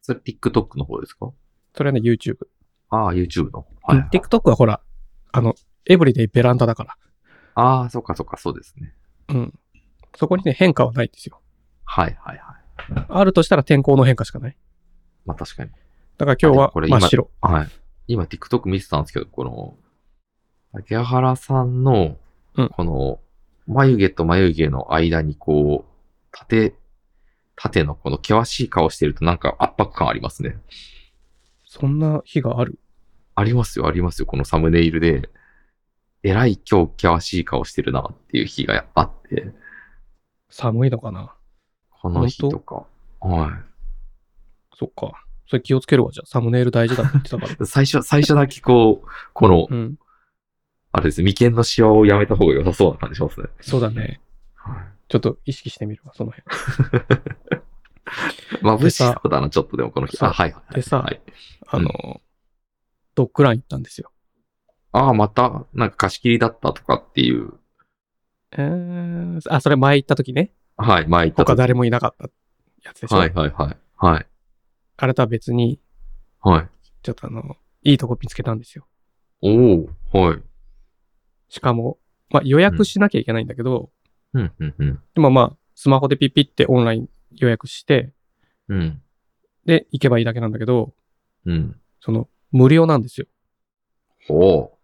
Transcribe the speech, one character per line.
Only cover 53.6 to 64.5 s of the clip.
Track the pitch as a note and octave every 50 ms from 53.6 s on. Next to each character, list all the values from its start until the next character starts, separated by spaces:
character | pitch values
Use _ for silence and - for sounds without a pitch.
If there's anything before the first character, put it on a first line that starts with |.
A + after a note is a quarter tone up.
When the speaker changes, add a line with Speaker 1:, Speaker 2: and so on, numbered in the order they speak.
Speaker 2:
そ | - - - C3
う |
だ | A#2 G#2+
ね。 | A2+ A#2 G#2+ - - - _ _ - - _ - _
Speaker 1:
は | _ - G2 -
い。 | F2+ F#2+ F#2+ G2 _ _ _
Speaker 2:
ち | -
ょ | A#2
っ |
と | - C3 C#3 - -
意 | - C3
識 | - - A#2+
し | - -
て | -
み | G#2 G#2+
る | - _
わ、 | C#3+ _
そ | _ A#2
の | -
辺。 | - - _ -
Speaker 1:
<laughs> | - - - - - - C3+ - - B2 - - - - - - - - _ - - - - - - - - _ _ _ _ - - - - - - - - - - -
眩 | - G#2+ A2 A2 C3+ B2+
し | -
そ | - C3+ B2 A#2+ - _
う | -
だ | E2 C#2
な、 | C2+ D2
Speaker 2:
で |
さ、 |
Speaker 1:
ち | - -
ょ |
っ | - -
と | - -
で | B1+
も | A1+
こ | - C2+
の | C2+ C#2
日。 | - -
Speaker 2:
そ | -
う。 | G2+
Speaker 1:
あ、 | -
は | - F2+ E2
い、 |
は | - - - _
い、 | -
Speaker 2:
で | C#3
さ、 | B2+ - - C3
Speaker 1:
は | - -
い。 | - - - - - - - - - _ - _
Speaker 2:
あ | - -
の、 | - -
Speaker 1:
う | - - - - - -
ん。 | _ _ _ _ _ _ _ _ _ _ _ _ _ _ _ _ _ _ _
Speaker 2:
ド | - C3
ッ | -
グ | _ - C#3+
ラ | C3+
ン | A2+ A#2
行 | -
っ | _
た | - C3+
ん | B2+
で | -
す | - -
よ。 | - - _ _ _ _ _ _ _ _